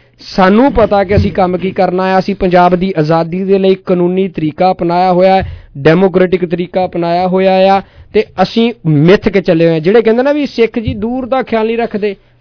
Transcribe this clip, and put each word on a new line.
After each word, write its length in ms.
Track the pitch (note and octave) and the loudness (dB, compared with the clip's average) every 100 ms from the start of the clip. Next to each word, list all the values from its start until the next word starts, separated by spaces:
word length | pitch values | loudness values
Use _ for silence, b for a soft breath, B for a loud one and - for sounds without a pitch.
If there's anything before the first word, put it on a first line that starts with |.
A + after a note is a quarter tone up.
| b _ | b _
ਸਾਨੂੰ 540 | - - F#3 G#3+ C#4 | -8 0 2 4 2
ਪਤਾ 300 | A#3 G#3 G3+ | 2 2 0
ਕਿ 120 | F#3 G3 | 0 0
ਅਸੀਂ 160 | G3+ | 0
ਕੰਮ 260 | F3+ F3+ F3+ | -2 -2 -2
ਕੀ 140 | F#3 | -4
ਕਰਨਾ 360 | G3 F3+ F3+ F#3+ | -2 -2 0 0
ਹੈ। 120 | F#3+ | 0
ਅਸੀਂ 160 | G3+ F#3+ | -2 -4
ਪੰਜਾਬ 400 | F#3+ F3 F3 F3+ | 0 2 2 0
ਦੀ 180 | F#3+ D#3+ | -2 -2
ਆਜ਼ਾਦੀ 460 | D3+ E3 E3+ F#3 | -2 -2 -2 -6
ਦੇ 160 | F#3+ G3 | -2 0
ਲਈ 160 | F#3+ F#3 | 2 0
ਕਾਨੂੰਨੀ 520 | - F3+ F3 F#3 F#3+ | -2 -2 0 0 -4
ਤਰੀਕਾ 440 | E3 D#3 - F#3 | -4 -6 -2 -2
ਅਪਣਾਇਆ 400 | F#3 E3+ F3 F#3 | 0 -2 0 2
ਹੋਇਆ 240 | F3+ F#3+ F#3+ | 2 4 2
ਹੈ, 160 | - B B C#3 | -2 B B -2
ਡੈਮੋਕ੍ਰੈਟਿਕ 680 | D3+ E3+ F#3+ F3+ F#3 F3+ F3 | 2 4 2 2 0 0 -2
ਤਰੀਕਾ 400 | E3+ F3+ F#3+ F#3 | -6 -4 -4 -4
ਅਪਣਾਇਆ 420 | F#3 E3+ F3 F#3 | -4 -2 -2 0
ਹੋਇਆ 480 | F#3+ F#3+ F#3+ F#3+ G3 | 0 2 2 2 2
ਆ, 60 | b b b | b b b
ਤੇ 120 | G#3 - F#3 | -4 -2 -2
ਅਸੀਂ 320 | F#3 A#3 A#3 - D#3+ | -2 0 -2 -2 0
ਮਿੱਥ 440 | D3 E3 G#3 G#3+ | 2 4 4 2
ਕੇ 120 | F#3+ | -2
ਚੱਲੇ 240 | F3+ E3 E3 | 0 2 2
ਹੋਏ 80 | |
ਹਾਂ। 60 | D#3+ | 2
ਜਿਹੜੇ 220 | D#3+ A#3 | 2 2
ਕਹਿੰਦੇ 220 | A3 A#3 | 2 0
ਨਾ 80 | C#4 | 0
ਵੀ 140 | D4 C#4 | 0 -2
ਸਿੱਖ 340 | - A3+ B3 | -2 -2 -2
ਜੀ 140 | G#3+ | -6
ਦੂਰ 320 | G#3+ A3+ B3+ A#3+ | -6 -6 -6 -4
ਦਾ 180 | C4 | -4
ਖਿਆਲ 220 | - A3+ A3 | -2 -2 -2
ਨਹੀਂ 120 | A3+ | -4
ਰੱਖਦੇ, 380 | A3+ G3+ G#3 F#3+ _ _ | -4 -4 -6 -8 _ _